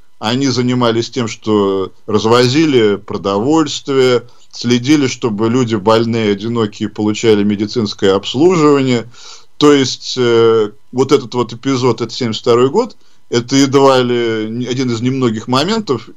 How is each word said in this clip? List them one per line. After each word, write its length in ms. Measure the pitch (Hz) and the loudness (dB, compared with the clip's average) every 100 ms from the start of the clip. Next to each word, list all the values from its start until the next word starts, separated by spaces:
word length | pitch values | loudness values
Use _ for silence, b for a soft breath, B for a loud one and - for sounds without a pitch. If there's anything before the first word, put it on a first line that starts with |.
| - - | -20 -8
они 300 | 110 127 139 | -4 -2 -2
занимались 640 | 117 123 123 120 113 113 | -2 0 0 0 0 -2
тем, 160 | - 113 | -4 -6
что 640 | 117 110 107 98 98 92 - - | -6 0 0 2 0 -4 -10 -4
развозили 920 | 104 110 120 123 139 160 131 107 101 | -2 2 2 2 2 2 2 2 0
продовольствие, 1300 | - 101 95 101 123 160 147 - - 135 127 123 120 b b | -6 -8 -4 -2 0 0 0 -6 -4 0 2 2 -2 b b
следили, 560 | - 120 123 123 151 131 | -8 0 0 2 0 0
чтобы 400 | - 123 101 113 | -2 -6 -2 0
люди 260 | 123 120 | 0 0
больные, 580 | 113 95 113 117 117 110 | -2 2 2 2 -2 -2
одинокие 560 | 101 110 117 107 - 107 | -2 -4 -4 -4 -4 -8
получали 540 | - 107 107 117 104 | -4 -4 0 2 2
медицинское 680 | 104 101 107 127 104 - 98 | 2 -2 -4 -4 -4 0 2
обслуживание. 1000 | 98 98 120 170 180 151 143 131 120 110 B B B B - | 2 0 0 2 4 2 2 2 -2 -4 B B B B 2
То 160 | 147 | 4
есть, 420 | 143 135 - - - | 4 2 -6 -10 -2
э, 540 | 120 117 113 113 104 - - | 0 4 4 2 0 -6 -10
вот 180 | 127 135 | -2 2
этот 240 | 143 113 | 0 0
вот 180 | 123 117 | -6 -6
эпизод, 500 | 113 135 135 127 113 | -6 -4 -2 0 -2
это 100 | 117 | -4
семьдесят 300 | - 117 107 | -6 -6 -4
второй 260 | - 117 131 | 0 2 2
год, 280 | 214 247 - - - - | 0 -4 -6 -20 -20 -4
это 240 | 120 120 135 | -4 0 0
едва 440 | 139 139 135 131 | 2 4 4 4
ли 500 | 123 120 117 110 110 | 2 0 -2 -4 -6
не-, 160 | 117 120 | -6 -6
один 240 | 127 127 | -4 -4
из 100 | 113 | -2
немногих 480 | 123 135 127 110 117 | -4 -2 -2 -2 -2
моментов, 640 | 127 160 226 208 120 - | -2 0 -2 -4 -6 -6